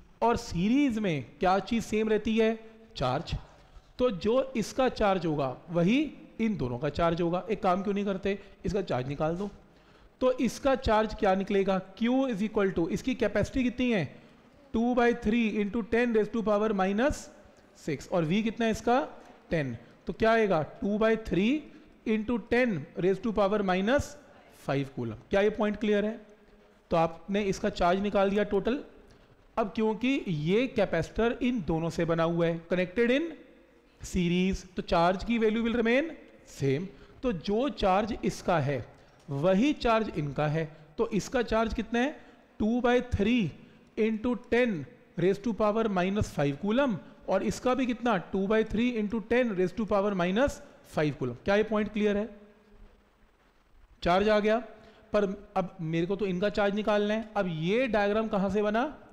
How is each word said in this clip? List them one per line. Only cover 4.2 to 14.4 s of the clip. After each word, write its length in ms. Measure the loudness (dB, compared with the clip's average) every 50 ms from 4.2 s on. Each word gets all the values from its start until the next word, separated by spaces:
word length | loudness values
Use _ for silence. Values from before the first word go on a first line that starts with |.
| -2 0 2 2 0 0 -2 -4
इसका 300 | -4 -4 -2 0 0 0
charge 340 | 2 2 2 2 2 2 0
होगा 300 | -2 -2 0 -2 -4 -4 -8 -12 -4
वही 320 | 0 2 2 4 4 2 2 -2 -4 -12 -20 -20 -6 -4
इन 160 | -2 -2 -2 -2
दोनों 200 | -4 -4 -4 -4
का 100 | -4 -4
charge 320 | -2 0 0 0 2 2
होगा। 220 | 0 0 -2 -2 -4 -4
एक 100 | -6 -2 0
काम 200 | 0 0 0 0
क्यों 100 | -2 -2
नहीं 120 | -2 -2
करते, 320 | -4 -4 -4 -2 -4 -4 -4 -8 -16 -20 -8 -6
इसका 160 | -4 -2 -2
charge 260 | -2 -2 -4 -4 -4 -4
निकाल 280 | -4 -2 -2 -2 -2
दो। 140 | -2 -6 -8 -10 -14 -20 -20 -20 -20 _ -20 -20 -20 -20 -20 _ _
तो 100 | 0 0 2 2
इसका 360 | 0 -2 -2 0 0 0 0 2
charge 360 | 2 2 2 2 2 0 -2 0
क्या 140 | 2 2 2
निकलेगा? 440 | 2 0 0 2 2 2 2 0 0 -2 -6 -6
Q 240 | -2 0 2 2 2 2 0
is 160 | 0 -2 -4
equal 300 | -2 0 2 0 2 2
to, 140 | 0 0 0
इसकी 260 | -2 -4 -2 -4 -2
capacity 480 | 0 -2 0 0 0 -2 0 -2 -2 -2
कितनी 280 | -2 -2 0 0 0
है? 120 | 2 0 0 -2 -6 -16 -20 -20 -20 -20